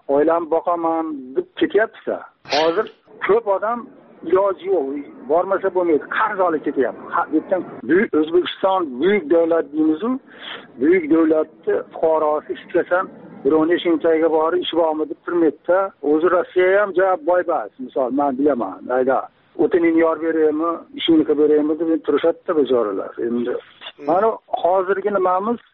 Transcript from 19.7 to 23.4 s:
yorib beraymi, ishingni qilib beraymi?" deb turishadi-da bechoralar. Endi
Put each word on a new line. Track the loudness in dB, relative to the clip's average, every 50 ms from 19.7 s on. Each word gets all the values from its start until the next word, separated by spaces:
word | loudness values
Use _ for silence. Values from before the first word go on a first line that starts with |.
| 2 2 2 2 2 2
yorib | 2 2 0 -2 -2
beraymi, | -2 0 2 2 2 2 0 -2 -4 -4 -6 -8 _ -14
ishingni | -8 0 2 2 2 4
qilib | 2 2 2
beraymi?" | 4 4 4 2 2 0 -2
deb | -2 -2 -2 -2 -2 0
turishadi-da | 0 -2 0 2 0 -2 -2 _ -4 0
bechoralar. | 0 2 2 2 0 0 0 -2 -6 -8 -10 -8 -8
Endi | -6 -4 -4 -4